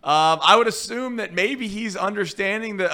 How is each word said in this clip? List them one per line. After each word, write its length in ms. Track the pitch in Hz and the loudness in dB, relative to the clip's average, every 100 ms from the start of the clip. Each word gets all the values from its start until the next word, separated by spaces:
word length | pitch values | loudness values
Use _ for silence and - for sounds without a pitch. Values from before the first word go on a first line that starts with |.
Um, 360 | 139 151 160 160 | 2 4 4 4
I 140 | 151 214 | 6 6
would 100 | 226 | 6
assume 480 | - 196 233 254 240 | -2 -8 -6 -6 -6
that 180 | 190 | -6
maybe 340 | 175 202 269 220 | -2 -2 -2 -8
he's 280 | 202 226 185 | -6 -8 -4
understanding 800 | 190 208 175 - 196 214 220 202 | -4 -2 -6 -2 -2 -2 -6 -4
the, 80 | 180 | -2